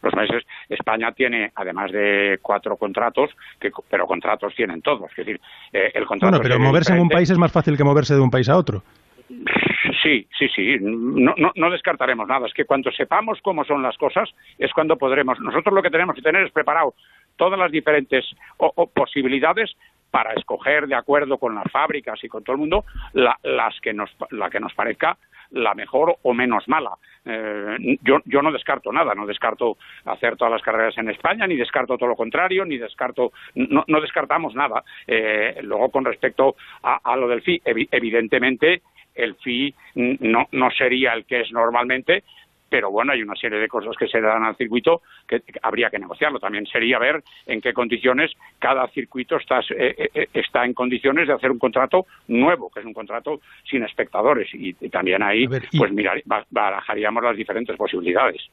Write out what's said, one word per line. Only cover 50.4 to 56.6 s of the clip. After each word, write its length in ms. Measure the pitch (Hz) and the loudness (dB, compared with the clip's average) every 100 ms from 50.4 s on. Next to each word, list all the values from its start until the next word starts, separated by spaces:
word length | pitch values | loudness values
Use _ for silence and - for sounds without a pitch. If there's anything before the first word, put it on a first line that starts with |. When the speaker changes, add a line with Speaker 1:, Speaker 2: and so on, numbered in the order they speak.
| - 135 123 | -2 -2 -2
Speaker 1:
en 100 | 123 | -2
condiciones 520 | 127 123 139 143 160 | -2 0 0 2 0
de 60 | |
hacer 160 | 131 131 | 0 0
un 80 | 123 | 0
contrato 480 | 127 131 131 185 185 - - | 0 0 2 2 0 -14 -2
nuevo, 420 | 120 139 170 95 | 2 4 2 -2
que 100 | - | -12
es 40 | 113 | -14
un 80 | |
contrato 460 | 113 104 113 147 151 _ - - | -14 -10 -8 -8 -10 _ -20 -6
sin 160 | 131 | -4
espectadores. 640 | 110 - 113 101 117 139 95 | -4 -4 -4 2 2 2 -2
Y, 220 | - 92 87 | -8 -10 -10
y 100 | - | -6
también 340 | 90 92 92 | -2 0 0
ahí, 220 | 101 107 123 | 2 2 0
Speaker 2:
A 40 | |
ver, 140 | 131 - | -2 -2
y 80 | 156 | 0
Speaker 1:
pues, 120 | 107 | 2
mirar, 300 | 101 101 104 - | 2 -2 -4 -4
ba-, 200 | 107 - | -6 -4
barajaríamos 720 | - | -2